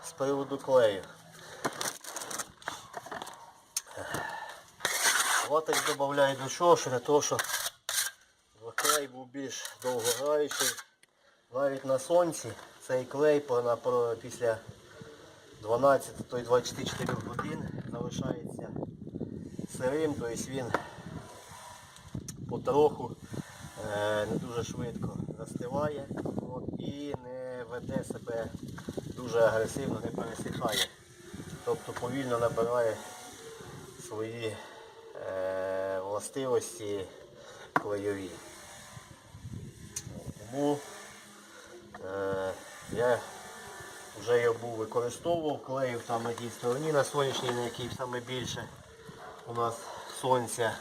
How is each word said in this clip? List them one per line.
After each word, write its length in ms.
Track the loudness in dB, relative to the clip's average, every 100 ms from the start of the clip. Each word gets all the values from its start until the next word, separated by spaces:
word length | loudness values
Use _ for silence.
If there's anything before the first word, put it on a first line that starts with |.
з 80 | -14
приводу 460 | 0 2 2 0 -4
клею. 440 | 6 8 8 6 -6 -16 -20 -18 -16 -6 -4 -2 -4 -4 -10 -10 -8 -8 -8 -8 -8 -8 -12 -14 -10 -10 -10 -12 -18 -20 -8 -8 -8 -10 -6 -4 -4 -8 -10 -12 -18 -4 -2 4 4 4 4 2 4
Латекс 460 | 2 4 2 2 2
додають 460 | 2 6 6 6
до 60 | -4
чого, 280 | 4 8 8
що 140 | 8
для 80 | 0
того, 240 | 6 6
щоб 200 | 6 2 0 -2 -2 -6 -2 0 -2 -6 _ _ _ -16 -8
клей 340 | 0 4 4 0
був 180 | -8 -10
більш 380 | -8 -6 -6 -10 -4
довгограючий. 840 | -2 2 2 2 4 4 2 2 0 0 -12 _ _ _ _ _ _
Навіть 300 | 2 2 0
на 140 | 2 2
сонці 500 | 6 6 6 2 -6 -10 -14 -18 0
цей 180 | 0
клей 360 | 0 4 8 6
по-, 220 | 6 2
на-, 140 | 4 2
по-, 380 | 4 4 4 0
після 340 | -6 0 2 2 -4 -18 -20 -18 -16 -18 -20 -20 -20 -10
дванадцяти, 600 | 0 6 8 8 2 -8
то 160 | -4 -4
й 40 |
двадцяти 420 | 6 6 6 -4
чотирьох 400 | -4 -2 -2 -2
годин 440 | -4 -4 -4 -4 -4 -6 -6
залишається 760 | -6 -4 -2 -2 -2 -6 -10 -8 -6 -8 -8 -10 -8 -6 -8 -10 -10 -8 -2
сирим, 340 | 0 2 0 0
тобто 300 | -4 -4 -4
він 140 | -4 -2 -4 -4 -12 -10 -10 -12 -16 -16 -16 -16 -16 -18 -20 -12 -10 -10 -10 -6
потроху, 680 | -2 4 8 6 6 -6 -8 -8 -8 -8 -14 -14 -8 -2
е, 340 | 0 2 2 2
не 100 | -2
дуже 280 | -2 -4
швидко 520 | -4 -4 -4 -4 -4 -4 -6 -6
застиває, 680 | -8 -6 -2 0 0 -2 -6 -6 -4 -4 -4
от, 100 | -6 -6 -6
і 360 | -6 -6 -6 -8
не 400 | -8 -8 -8 -8 -6
веде 340 | -8 -2 -2
себе 420 | -2 -8 -4 -4 -4 -6 -10 -10 -6 -6 -8 -8
дуже 220 | 0 6
агресивно, 600 | 6 6 0 0 -2 -2
не 60 | -4 -4
пересихає. 680 | -6 -6 -6 -2 0 2 0 -4 -20 -20 -14 -12 -10 -6
Тобто 280 | -2 -2 -2
повільно 460 | -6 -4 -2 0 2
набирає 580 | 4 4 4 4 4 0 -8 -12 -14 -14 -14 -14 -14 -12 -14 -14 -8
свої, 500 | -4 -4 -2 -4 -4 -12 -16 -18 -18 -14 -8 -4
е, 720 | 0 0 0 0 0 0 0
властивості 1040 | 0 -2 -2 -2 4 4 2 -6 -4 -2 -4 -12 -18 -18 -18 -16 -2
клейові. 580 | 0 2 0 0 -2 -4 -10 -14 -16 -16 -16 -16 -16 -16 -20 -18 -16 -12 -10 -12 -14 -12 -10 -10 -10 -10 -12
Тому, 400 | -8 2 2 2 -2 -14 -16 -18 -20 -20 -20 -20 -18 -18 -16 -10
е, 480 | -6 -2 0 2 0 -4 -10 -14 -6
я 260 | 2 4 4 2 -12 -14 -14 -12 -12 -12 -14 -14 -6
вже 220 | 4 6
його 140 | 6 4
був 140 | -2 -2
використовував, 880 | 0 2 0 -2 2 2 2 -2
клеїв 380 | -2 0 0 0 0
там 160 | 0
на 100 | 0
тій 180 | -2 -6
стороні, 420 | -2 0 2 4
на 120 | 4
сонячній, 460 | 4 4 2 2 0
на 140 | 0
якій 260 | -2 -2 -6 -4
саме 240 | -4 -4
більше 440 | -4 -4 -4 -6 -8 -12 -18 -18 -16 -14 -14 -14 -4
у 40 |
нас 200 | 0 0 0 -10 -10 -10 -2
сонця. 520 | 4 4 4 2 2 2